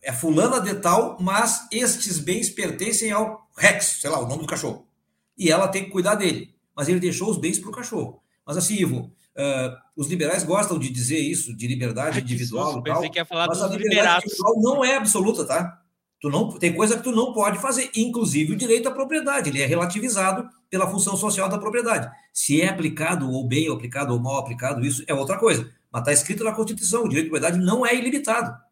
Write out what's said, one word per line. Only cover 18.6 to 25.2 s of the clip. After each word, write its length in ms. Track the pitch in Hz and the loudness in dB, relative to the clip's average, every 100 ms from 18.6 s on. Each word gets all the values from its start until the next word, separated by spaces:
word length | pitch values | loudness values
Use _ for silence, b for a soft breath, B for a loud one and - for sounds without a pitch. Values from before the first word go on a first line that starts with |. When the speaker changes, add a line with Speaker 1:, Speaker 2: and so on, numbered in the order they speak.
| 247 233 262 | 2 2 2
Speaker 1:
à 40 | |
propriedade. 580 | 262 269 311 277 277 151 | -2 -2 -2 0 -2 0
Ele 120 | 135 | 0
é 40 | 139 | 0
relativizado 840 | 170 175 202 247 202 190 226 240 _ _ | 2 0 -2 -2 0 0 0 -6 _ _
pela 200 | 190 185 | -2 0
função 280 | 196 - 180 | 0 0 0
social 320 | 214 190 190 | -2 0 -2
da 80 | 208 | -2
propriedade. 520 | 208 233 233 202 120 B B | -2 -2 0 0 -2 B B
Se 280 | - - 143 | -6 2 4
é 80 | 180 | 4
aplicado 600 | 180 156 - 160 180 131 | 2 -4 -2 -2 0 -2
ou 160 | 127 123 | -2 0
bem 240 | 131 160 | 0 0
aplicado 440 | 120 120 139 139 | -2 -6 -6 -2
ou 60 | 120 | 0
mal 160 | 120 135 | 0 -4
aplicado, 480 | 127 120 123 120 135 | -4 -6 -4 -2 -2
isso 180 | 139 - | -2 -2
é 80 | |
outra 240 | 139 | -4